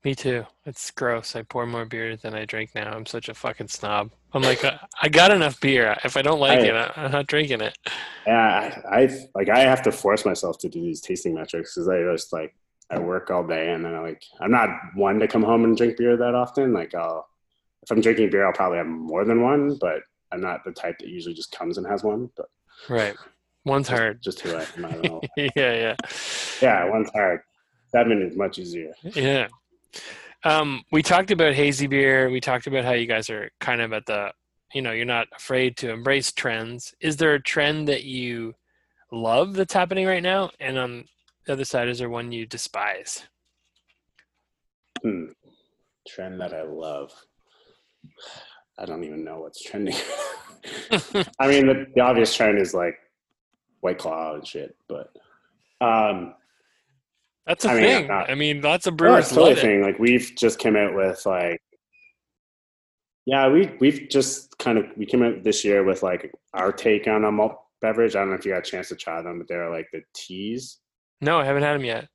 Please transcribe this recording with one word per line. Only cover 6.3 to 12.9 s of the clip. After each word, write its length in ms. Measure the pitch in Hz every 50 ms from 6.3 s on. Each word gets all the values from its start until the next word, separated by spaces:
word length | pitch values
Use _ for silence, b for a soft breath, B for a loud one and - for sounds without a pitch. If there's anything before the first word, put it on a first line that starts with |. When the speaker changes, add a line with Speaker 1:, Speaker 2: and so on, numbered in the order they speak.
| 160 151
Speaker 1:
like 220 | 139 135 131 127
Speaker 2:
I 60 | 117
Speaker 1:
it, 80 | 113 113
I, 160 | 113 117 120 -
I'm 140 | 156 151 135
not 160 | 135 143 143
drinking 340 | - - 147 156 143 131 110 107
it." 140 | 107 - - _ B B B B B B B B
Speaker 2:
Yeah, 560 | - 117 117 113 110 92 95 - - - - - 98
I, 120 | 98 113 135
I, 160 | 127 131 - - - _
like, 140 | 98 98 90
I 100 | 107 127
have 220 | 135 131 131 123 -
to 80 | 113 -
force 320 | - - 98 104 104 -
myself 320 | 101 90 - - 87 82 -
to 80 | - 180
do 120 | - 85
these 200 | - 85 78 -
tasting 340 | - - 185 180 - - 82
metrics 400 | - 160 - - 82 78 - -
'cause 140 | 90 85 90
I 120 | 92 90 85
just, 280 | 90 85 80 - - -
like, 220 | 80 78 76 _ _ _ _ _ _ _ _